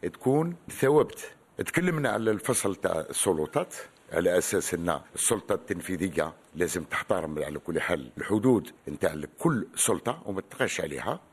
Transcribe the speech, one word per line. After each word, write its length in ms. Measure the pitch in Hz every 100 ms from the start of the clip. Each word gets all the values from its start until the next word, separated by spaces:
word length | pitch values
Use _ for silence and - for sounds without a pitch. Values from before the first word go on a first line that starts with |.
تكون 540 | 87 - 131 143 170 170 -
ثوابت. 600 | - 135 147 - - - - _ -
تكلمنا 500 | - - 180 160 135
على 220 | 107 110
الفصل 460 | 104 - 123 101 95
تاع 240 | 92 82
السلطات 760 | 76 - - 80 78 147 180 - - - -
على 260 | 82 87 90
أساس 360 | - 101 -
أن 260 | 85 85 76 -
السلطة 400 | - - 110 -
التنفيذية 800 | 98 - 90 82 92 92 82 78 - -
لازم 300 | 78 85 90
تحترم 540 | 78 - - 95 80 76
على 200 | 73 73
كل 220 | - 80
حال 300 | - 85 64 -
الحدود 520 | - 107 123 120 - - -
نتاع 260 | 73 87 76 73 -
كل 280 | 170 127 -
سلطة 480 | - - 98 - 151 -
وما 140 | 95
تطغاش 400 | - - 120 -
عليها. 400 | 82 69 95 156 -